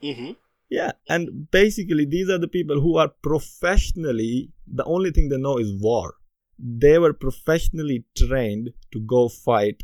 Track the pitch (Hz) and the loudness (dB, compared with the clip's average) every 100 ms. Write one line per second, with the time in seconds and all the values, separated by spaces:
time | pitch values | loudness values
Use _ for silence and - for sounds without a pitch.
0 | 143 120 131 240 _ _ - - - - | -10 -10 -12 -14 _ _ -8 -6 -6 -8
1 | - 170 170 - 156 185 214 214 190 156 | -6 -4 -4 -10 -2 2 2 0 -2 0
2 | 143 170 190 185 175 180 156 143 160 165 | 0 -2 -2 -2 -2 -4 -2 0 2 2
3 | 156 _ 147 151 - - 175 202 - - | 0 _ -4 -4 -4 -6 0 2 0 -2
4 | 156 117 113 123 - - - 127 - 175 | -2 -2 -2 -4 -6 -16 -14 -8 -2 0
5 | 185 160 147 135 139 131 107 98 107 117 | 0 2 2 2 -2 -2 -2 0 0 0
6 | 82 - _ _ _ _ 123 117 143 160 | -2 -12 _ _ _ _ -10 2 6 6
7 | 165 - 135 - - 165 - 160 151 123 | 4 2 -6 -6 -2 0 2 -2 -2 -4
8 | - - 120 131 113 104 120 - - 110 | -6 2 2 2 -2 -4 -8 -12 -14 -12
9 | 110 123 120 - - 113 104 - | -2 2 2 0 0 2 2 -2